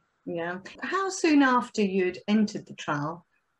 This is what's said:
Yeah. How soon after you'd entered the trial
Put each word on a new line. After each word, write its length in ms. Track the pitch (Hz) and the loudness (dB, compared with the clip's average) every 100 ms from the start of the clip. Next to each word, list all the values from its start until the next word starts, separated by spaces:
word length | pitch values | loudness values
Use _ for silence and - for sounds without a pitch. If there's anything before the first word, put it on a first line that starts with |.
| _ _ - | _ _ -10
Yeah. 320 | 170 170 190 - - | -6 -6 -8 -14 -12
How 280 | 262 370 381 | -4 -2 -2
soon 320 | - 339 285 | 0 4 6
after 380 | 262 247 - - | 6 4 0 -2
you'd 360 | 196 190 180 180 - | 0 2 0 -2 0
entered 400 | 214 208 160 - | 2 2 -2 -12
the 80 | |
trial 500 | - - 147 147 175 _ _ _ | -10 -6 -4 -4 -8 _ _ _